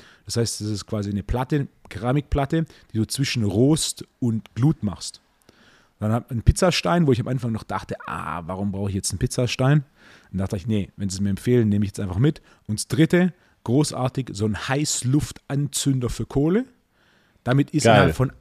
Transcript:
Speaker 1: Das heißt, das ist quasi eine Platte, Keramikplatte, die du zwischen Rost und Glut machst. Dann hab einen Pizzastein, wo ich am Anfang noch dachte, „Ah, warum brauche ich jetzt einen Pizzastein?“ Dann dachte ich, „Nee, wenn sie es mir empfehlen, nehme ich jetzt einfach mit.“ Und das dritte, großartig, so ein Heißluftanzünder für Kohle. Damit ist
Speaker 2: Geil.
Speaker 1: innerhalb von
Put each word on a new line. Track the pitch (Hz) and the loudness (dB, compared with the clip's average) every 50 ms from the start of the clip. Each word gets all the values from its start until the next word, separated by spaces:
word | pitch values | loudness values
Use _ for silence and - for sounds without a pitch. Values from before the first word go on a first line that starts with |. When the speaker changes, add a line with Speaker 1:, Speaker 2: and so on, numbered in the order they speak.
| - - - _ _ | -20 -20 -20 _ _
Speaker 1:
Das | - - 117 | -8 -2 -2
heißt, | 117 110 - - 107 | -2 -2 -4 -6 -6
das | 107 | -6
ist | 107 98 - | -6 -6 -8
quasi | - - 107 101 101 | -6 -6 -4 -4 -2
eine | 104 101 90 | -4 -4 -4
Platte, | - - 123 127 - 160 147 139 - _ _ _ - | -2 -2 -2 -2 -2 -2 -2 -2 -4 _ _ _ -16
Keramikplatte, | - 98 107 123 127 147 139 - - 143 139 - 165 160 160 - - - - _ - | -14 -6 -2 0 0 0 0 0 -2 -2 0 0 0 -2 -2 -2 -8 -20 -20 _ -2
die | |
du | 110 107 | -2 -2
zwischen | - - - 139 - - 123 107 | -2 0 -2 -2 -2 0 0 0
Rost | 101 87 104 127 139 160 - - - - - - _ _ - | 2 4 4 4 4 4 2 0 -4 -6 -8 -12 _ _ -4
und | - 120 113 110 - - - | -2 -2 -2 -2 -4 -8 -4
Glut | 117 123 156 160 - - | 2 2 2 2 2 -2
machst. | 98 85 - - - - - _ _ _ _ _ _ _ _ _ _ _ _ _ _ _ - | -6 -6 -6 -10 -14 -14 -16 _ _ _ _ _ _ _ _ _ _ _ _ _ _ _ -6
Dann | 104 107 110 | -2 -2 -2
hab | 120 - - | -2 -2 -4
einen | 127 113 | -6 0
Pizzastein, | - - - - 190 180 - - - 175 170 175 170 | 4 4 4 6 4 2 2 2 0 2 2 4 6
wo | 139 127 | 4 4
ich | 101 | 2
am | 107 - | 2 -2
Anfang | 131 127 113 117 110 | -4 -4 -2 -4 -4
noch | 104 - | -4 -6
dachte, | - 101 92 - - 95 - - | -6 -6 -6 -6 -8 -12 -12 -10
„Ah, | - - 87 90 80 78 85 82 | -10 -10 -8 -8 -8 -8 -8 -6
warum | 80 92 92 101 104 95 | -8 -6 -4 -4 -4 -4
brauche | 98 101 101 | -4 -4 -2
ich | 95 | -2
jetzt | 98 - - | -2 -4 -4
einen | - 92 | -4 -2
Pizzastein?“ | - 123 - - 127 117 - - 127 135 147 151 135 _ _ _ - - - - _ - | -4 -2 0 -2 -2 -2 0 0 2 4 4 2 2 _ _ _ -20 -20 -20 -20 _ -10
Dann | - 92 | -6 -6
dachte | 95 92 113 | -4 -4 -4
ich, | 98 85 | -6 -2
„Nee, | 120 110 104 92 - - | -2 -2 -2 -2 -4 -8
wenn | - 101 98 | -8 -6 -6
sie | 90 | -4
es | 95 | -2
mir | 101 101 | -2 -2
empfehlen, | 98 - - 123 123 123 113 107 | -2 -2 0 2 2 4 4 4
nehme | 101 104 104 | 2 2 0
ich | 98 | -2
jetzt | - - | -4 -6
einfach | 101 92 87 | -8 -6 -2
mit.“ | 95 131 156 160 - _ _ _ _ _ | 0 0 0 0 -2 _ _ _ _ _
Und | - 110 - | -8 -6 -6
das | - - | -6 -6
dritte, | - 113 160 160 - 175 180 180 - _ _ _ _ _ - | 2 2 2 4 4 2 2 2 -2 _ _ _ _ _ -4
großartig, | - 117 143 151 - - 120 127 127 - 139 127 - 98 | 0 2 2 2 0 -2 -4 -4 -4 -2 -4 -8 -6 -6
so | 98 107 | -4 -2
ein | 107 101 92 - | -2 -2 -4 -4
Heißluftanzünder | - 131 143 151 - - - - 120 131 151 - - - - _ - 139 139 147 135 - - - 139 135 131 120 113 | -4 -2 -2 -2 -2 -4 -2 -2 0 2 2 0 -2 -8 -16 _ -6 -4 -4 -4 -4 -4 -4 -2 0 0 0 -2 -4
für | - - 113 | -4 -6 -8
Kohle. | - - 139 143 160 180 226 262 - _ _ _ _ _ _ _ _ _ _ _ _ _ _ - | -4 -2 0 0 2 2 0 0 -2 _ _ _ _ _ _ _ _ _ _ _ _ _ _ -4
Damit | 120 127 139 151 - - | 0 2 2 2 2 0
ist | 151 127 | 2 6
Speaker 2:
Geil. | 113 110 | 8 8
Speaker 1:
innerhalb | 104 95 82 78 | 8 8 6 4
von | - 127 139 - - | 0 -2 -2 -2 -8